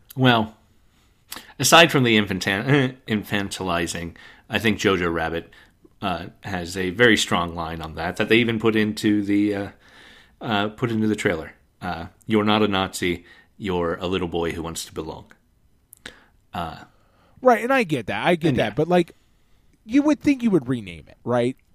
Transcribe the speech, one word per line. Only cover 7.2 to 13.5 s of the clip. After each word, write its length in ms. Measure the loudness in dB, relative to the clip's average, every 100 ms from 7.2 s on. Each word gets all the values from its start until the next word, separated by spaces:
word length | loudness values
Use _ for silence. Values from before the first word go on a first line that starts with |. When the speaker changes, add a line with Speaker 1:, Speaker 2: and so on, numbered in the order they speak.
| 2 0 -2 -4
Speaker 1:
line 260 | -8 -8
on 140 | -10 -8
that, 220 | -6 -2
that 100 | 2
they 100 | 2
even 220 | 2 0
put 160 | 0 0
into 460 | -2 0 0 0
the, 320 | 0 0 0 -4
uh, 120 | -8 -14 _ -20 -20 -20 _ -12
uh, 280 | -4 -2 -2
put 200 | -4 -4
into 160 | -2 0
the 80 | 0
trailer. 360 | -2 -2 -8 -18 _ -14
Uh, 260 | -10 -10 -12 _ -2
"You're 200 | 0 4
not 180 | 2
a 40 | 2
Nazi. 580 | 0 -4 -4 -4 -4 -8 -20 _